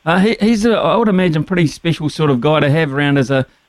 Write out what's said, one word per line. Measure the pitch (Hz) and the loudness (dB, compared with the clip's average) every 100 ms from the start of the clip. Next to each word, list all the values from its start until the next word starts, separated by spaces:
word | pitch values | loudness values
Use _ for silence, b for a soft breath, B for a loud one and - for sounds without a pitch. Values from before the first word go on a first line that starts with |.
uh, | 156 180 | -2 2
he, | 208 - | 2 2
he's | 208 233 233 | 0 2 2
a, | |
I | 208 160 190 | 0 0 0
would | 220 | 0
imagine, | 185 180 156 | 2 0 0
pretty | 147 180 151 | -2 0 -2
special | - 170 151 151 | -2 -6 -4 -6
sort | - 156 | -2 0
of | 127 | 0
guy | 147 156 | 0 0
to | 147 | 2
have | 156 156 | 0 -2
around | 135 143 143 | -2 0 0
as | 123 | 0
a, | 135 131 b | -2 -4 b